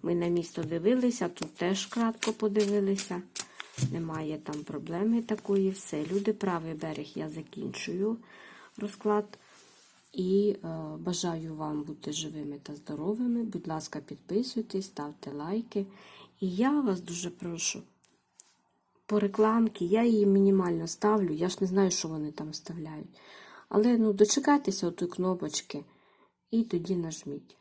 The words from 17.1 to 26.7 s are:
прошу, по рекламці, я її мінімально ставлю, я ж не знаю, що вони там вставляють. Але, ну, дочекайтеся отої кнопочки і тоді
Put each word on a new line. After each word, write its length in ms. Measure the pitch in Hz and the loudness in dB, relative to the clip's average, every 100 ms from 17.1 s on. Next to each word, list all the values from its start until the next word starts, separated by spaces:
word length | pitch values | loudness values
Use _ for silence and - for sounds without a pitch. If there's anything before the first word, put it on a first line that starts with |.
| 170 175 | -6 -8
прошу, 520 | - 175 165 - - - _ - _ _ _ - _ _ _ _ _ - | -8 -8 -4 -4 -4 -12 _ -20 _ _ _ -20 _ _ _ _ _ -2
по 140 | 208 | 2
рекламці, 640 | 202 196 214 226 220 - | 2 4 4 6 2 0
я 200 | 170 214 | 2 4
її 220 | 233 220 202 | 6 6 6
мінімально 600 | 196 196 190 180 165 165 | 8 8 6 4 0 -2
ставлю, 440 | - 208 208 185 | 0 4 4 2
я 160 | 156 180 | 0 -2
ж 80 | - | 0
не 60 | 190 | 0
знаю, 240 | 190 190 | 4 4
що 180 | 175 165 | 2 -4
вони 240 | 156 151 | -6 -6
там 180 | 147 156 | -6 -8
вставляють. 680 | 156 - 170 156 156 - - - - - - - | -8 -10 -10 -10 -10 -14 -20 -20 -20 -20 -20 0
Але, 280 | 202 220 233 | 4 6 6
ну, 140 | 220 | 4
дочекайтеся 720 | 196 208 - 277 285 277 190 175 | 6 6 6 6 4 4 0 -2
отої 240 | 170 175 | -2 -4
кнопочки 720 | - 185 180 151 - - 147 - _ _ _ _ _ _ | 0 0 0 -2 -4 -4 -10 -10 _ _ _ _ _ _
і 140 | 226 | 0
тоді 320 | 226 | 2